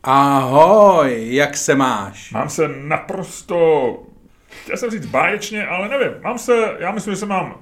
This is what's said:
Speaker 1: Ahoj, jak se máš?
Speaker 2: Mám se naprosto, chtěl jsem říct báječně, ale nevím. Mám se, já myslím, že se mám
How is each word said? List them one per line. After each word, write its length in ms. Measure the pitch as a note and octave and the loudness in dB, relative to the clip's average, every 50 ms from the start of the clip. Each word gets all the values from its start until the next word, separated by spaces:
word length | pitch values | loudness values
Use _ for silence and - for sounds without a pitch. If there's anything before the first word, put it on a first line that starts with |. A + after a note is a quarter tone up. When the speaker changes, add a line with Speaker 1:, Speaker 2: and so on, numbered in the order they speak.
| - | 0
Speaker 1:
Ahoj, 1200 | C3 C3+ C#3 C#3 C#3+ C#3 C3+ C3 B2+ C3+ D3 D#3+ F3 G#3 A3 G#3 G3 F#3 E3 D3 C3 B2 A2+ A2 A#2 B2 | 2 4 4 4 4 2 0 0 2 6 6 6 8 8 8 8 8 6 6 2 2 0 -4 -6 -2 0
jak 220 | C3+ C#3+ C#3+ - | 0 0 0 -2
se 180 | - - - C#3+ | -6 0 0 2
máš? 560 | C3+ C3+ B2+ A#2 G#2 G2 F#2+ F#2+ - - - | 2 2 0 0 -2 -6 -10 -12 -16 -18 -10
Speaker 2:
Mám 180 | - A2 C3 D3 | -6 -6 -6 -6
se 180 | - - D#3 C3+ C3 C3+ C#3 | -2 -4 -4 -4 -4 -10 -6
naprosto, 1200 | D3 D#3+ - - - F#3+ F#3+ F3 - - - - - F3 F3 E3 D#3+ D#3 C#3+ C3 A#2 - - - - - - _ _ _ _ _ _ - - - | -6 -6 -6 -4 -10 -10 -10 -10 -12 -14 -18 -10 -4 0 2 4 4 4 2 2 -2 -4 -6 -16 -20 -20 -20 _ _ _ _ _ _ -20 -20 -10
chtěl 140 | - G#3+ | -10 -8
jsem 140 | - B3 A#3 | -6 -6 -6
říct 140 | A3 G3+ C#3 | -6 -8 -10
báječně, 640 | A2 G#2 C3 D#3 F3 G3+ G#3 G3+ - G#3+ G#3+ G3 | -4 -2 0 0 0 -2 -4 -8 -8 -8 -8 -6
ale 220 | C3+ E3+ F3+ G3 G#3+ | -6 -6 -6 -6 -4
nevím. 220 | C4+ C#4 A#3 C#3 - - - | -2 -2 -2 -2 -4 -8 -8
Mám 140 | F#3 B3 | -8 -8
se, 160 | A#3 - - A#3+ A3+ A3 G3+ - - | -6 0 0 2 2 2 -2 -4 -6
já 120 | E3+ F3+ | -6 -6
myslím, 220 | G#3+ G#3+ - G#3+ G3 | -6 -6 -6 -6 -8
že 60 | F#3 | -6
se 60 | G#3 | -6
mám 300 | G3+ G3 F#3 D3+ A#2+ F#2+ - | -4 -4 -4 -4 -6 -12 -20